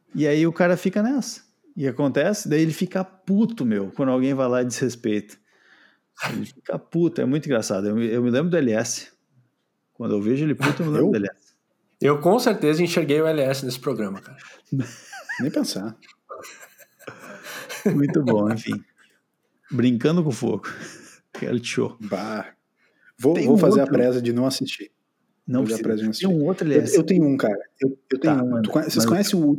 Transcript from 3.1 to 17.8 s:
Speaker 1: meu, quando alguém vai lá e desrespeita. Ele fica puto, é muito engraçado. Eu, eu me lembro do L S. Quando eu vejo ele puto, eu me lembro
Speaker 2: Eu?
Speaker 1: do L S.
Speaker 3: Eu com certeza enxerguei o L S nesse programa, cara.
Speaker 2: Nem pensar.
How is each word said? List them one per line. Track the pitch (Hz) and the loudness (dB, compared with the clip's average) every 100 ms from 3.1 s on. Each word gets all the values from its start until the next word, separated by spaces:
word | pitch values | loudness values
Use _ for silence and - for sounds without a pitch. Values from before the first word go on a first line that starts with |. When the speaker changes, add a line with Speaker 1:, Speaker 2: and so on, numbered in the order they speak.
| _ - 196 226 226 123 | _ 0 2 2 0 -2
Speaker 1:
meu, | 101 98 - | 0 -2 -2
quando | 135 | 0
alguém | 127 131 | 2 0
vai | 135 127 | 0 0
lá | 123 | 0
e | |
desrespeita. | 123 - 127 120 110 104 - - _ _ _ _ _ _ _ - - | -2 -2 -4 -2 -2 -2 -4 -20 _ _ _ _ _ _ _ -10 -8
Ele | 113 104 | -6 -10
fica | - - - | -14 -10 -10
puto, | - 170 170 - | -4 0 0 0
é | |
muito | 127 151 151 | 0 0 0
engraçado. | 117 104 98 104 | -2 0 -2 0
Eu, | 107 | 0
eu | 117 117 | 0 0
me | 123 | 2
lembro | 123 170 | 0 0
do | 165 | 0
L | 127 | 2
S. | 107 117 - - _ _ _ _ _ _ _ _ | 0 -2 -8 -12 _ _ _ _ _ _ _ _
Quando | - 113 | -10 -4
eu | 104 | -2
vejo | 107 135 | 0 0
ele | 156 | 0
puto, | 120 139 143 | 0 -2 -2
eu | 160 | -2
me | |
lembro | 151 156 | 0 2
Speaker 2:
Eu? | |
Speaker 1:
do | 113 | 0
L | 98 | -4
S. | - _ _ _ _ _ - | -10 _ _ _ _ _ -2
Speaker 3:
Eu | 139 147 | 0 2
com | 165 233 | 2 2
certeza | 254 196 151 156 | 2 2 0 2
enxerguei | 170 175 147 151 | 0 0 0 0
o | 160 | 2
L | 156 | 0
S | 131 135 131 | 0 -2 -6
nesse | 120 | -6
programa, | 147 110 101 98 | -6 -4 -6 -8
cara. | - - - - - 135 120 - - 762 - - | -16 -20 -20 -20 -8 -6 -6 -10 -20 -20 -14 -6
Speaker 2:
Nem | 131 | -4
pensar. | 302 247 - 107 - - _ - - - - - _ - _ - - - 202 - - - - | -4 -4 -6 -10 -14 -20 _ -20 -18 -18 -20 -20 _ -20 _ -20 -18 -20 -20 -16 -16 -14 -4